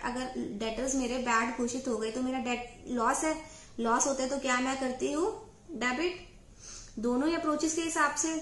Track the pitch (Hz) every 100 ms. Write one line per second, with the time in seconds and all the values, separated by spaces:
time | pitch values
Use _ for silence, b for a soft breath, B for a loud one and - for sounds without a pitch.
0 | - 240 254 240 233 208 220 220 262 269
1 | 240 254 240 226 240 254 240 262 254 220
2 | 220 226 262 262 240 240 - - - 247
3 | 226 277 320 311 - B B B 226 240
4 | 285 262 262 269 262 247 262 269 262 240
5 | 254 294 381 427 - - - 294 247 254
6 | 349 359 - - - B B B B B
7 | 220 247 302 330 320 294 311 320 330 330
8 | 294 285 330 320